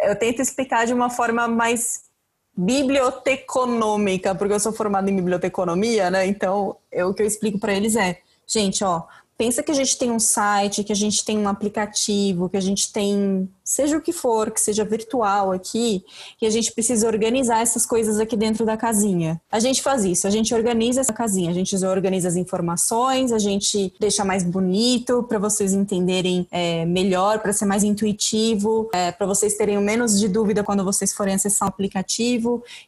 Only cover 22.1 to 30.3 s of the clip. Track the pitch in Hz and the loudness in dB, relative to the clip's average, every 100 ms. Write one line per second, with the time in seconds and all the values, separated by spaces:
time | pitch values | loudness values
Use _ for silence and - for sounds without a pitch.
22.1 | 190 175 175 180 185 170 170 - 226 254 | 0 0 0 -2 -2 -2 -2 0 0 2
23.1 | 262 262 226 202 196 - 208 190 - 208 | 2 2 0 0 0 0 0 -2 -2 0
24.1 | 202 196 190 175 185 185 185 240 247 247 | 0 0 0 0 0 0 2 2 0 0
25.1 | 247 240 226 208 202 196 196 196 180 180 | -2 0 -2 0 0 0 0 0 0 0
26.1 | 185 180 180 180 175 175 165 165 180 196 | 0 0 0 -2 -2 -2 -2 0 0 2
27.1 | 180 196 214 190 202 202 202 208 208 220 | 2 2 0 -2 -2 0 2 2 0 0
28.1 | 202 - 220 220 220 202 220 220 180 175 | 0 -2 0 2 2 0 0 0 0 -2
29.1 | 175 196 196 214 214 208 202 202 226 240 | -2 -2 0 0 0 0 2 2 0 2
30.1 | 202 208 | 2 2